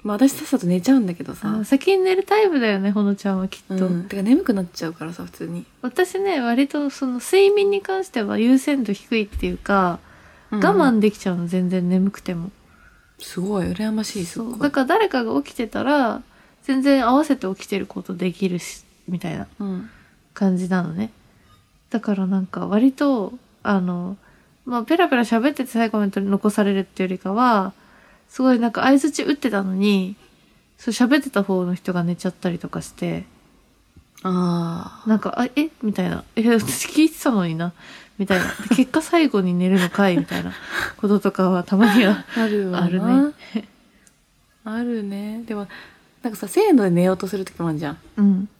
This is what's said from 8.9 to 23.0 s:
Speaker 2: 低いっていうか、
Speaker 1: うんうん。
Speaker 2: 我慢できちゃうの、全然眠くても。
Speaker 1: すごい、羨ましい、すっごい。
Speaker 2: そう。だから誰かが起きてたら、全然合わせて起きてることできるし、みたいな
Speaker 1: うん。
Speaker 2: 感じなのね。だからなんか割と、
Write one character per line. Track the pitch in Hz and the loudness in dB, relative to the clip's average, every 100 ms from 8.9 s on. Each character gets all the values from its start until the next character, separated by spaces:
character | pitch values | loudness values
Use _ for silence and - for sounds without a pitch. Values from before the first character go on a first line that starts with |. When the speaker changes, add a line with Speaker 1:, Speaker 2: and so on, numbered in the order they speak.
Speaker 2:
低 | 202 - 226 | -4 -2 -2
い | |
っ | 202 | -2
て | - 180 | -4 -4
い | |
う | 180 | -6
か、 | - 202 180 170 - - - - _ | 0 2 2 -2 -10 -20 -20 -20 _
Speaker 1:
う | 208 | 0
ん | |
う | |
ん。 | 320 | 2
Speaker 2:
我 | 403 285 | 4 4
慢 | 226 | 4
で | 208 | 2
き | - | 0
ち | 196 | -4
ゃ | |
う | 180 | -4
の、 | 170 | -2
全 | 185 180 | -2 0
然 | 185 175 | 0 2
眠 | 185 196 | 2 2
く | - | -2
て | - | -10
も。 | 170 180 - _ _ - _ _ _ | -8 -10 -16 _ _ -20 _ _ _
Speaker 1:
す | - - | -12 -6
ご | 185 208 | -4 -2
い、 | 175 | -2
羨 | 180 220 | -4 -4
ま | 214 | -2
し | 214 202 | -4 -6
い、 | 170 | -8
す | - | -8
っ | |
ご | 226 | -10
い。 | |
Speaker 2:
そ | 226 | -2
う。 | |
だ | 277 | -2
か | 285 | 0
ら | 262 | 2
誰 | 392 403 | 2 2
か | 262 | 0
が | 226 269 | 0 -2
起 | 285 | -4
き | - | -8
て | 220 | -6
た | - | -2
ら、 | 233 294 233 214 - _ _ _ | 0 2 2 -2 -10 _ _ _
全 | - 262 | -2 0
然 | 269 269 233 | 4 4 4
合 | |
わ | 262 | 2
せ | 302 269 | 2 0
て | 190 | -2
起 | 190 | -8
き | - | -6
て | 196 | -6
る | 196 | -4
こ | - | -10
と | 185 | -10
で | 180 185 | -4 -4
き | - 95 | -2 -4
る | 87 | -4
し、 | - - _ _ - | -8 -16 _ _ -8
み | 180 | -8
た | 175 | -6
い | 160 | -8
な | - - | -12 -10
Speaker 1:
う | |
ん。 | 196 185 220 - _ _ _ | -8 -8 -10 -20 _ _ _
Speaker 2:
感 | - 196 180 | -4 -2 0
じ | 180 | 0
な | 185 | -2
の | 170 | -2
ね。 | 165 220 _ _ _ _ _ _ _ _ | -6 -8 _ _ _ _ _ _ _ _
だ | 226 | -4
か | 220 | -2
ら | 196 190 | -2 0
な | 190 | 0
ん | 185 | -2
か | - 175 | -6 -2
割 | 202 262 | 4 4
と、 | 262 | 4